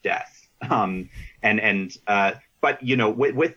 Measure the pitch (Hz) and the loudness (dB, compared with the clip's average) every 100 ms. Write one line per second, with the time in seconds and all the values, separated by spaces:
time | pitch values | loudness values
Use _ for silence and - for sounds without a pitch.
0 | 98 90 - - _ - - 135 98 92 | -4 -4 -6 -18 _ -12 -2 0 0 -2
1 | 90 - - - 110 107 107 98 92 - | -8 -14 -16 -2 0 2 2 0 -4 -8
2 | - 101 98 - _ - 143 139 127 123 | -2 2 2 -2 _ -2 -2 -2 -2 2
3 | 110 113 135 123 165 | 2 2 0 2 -2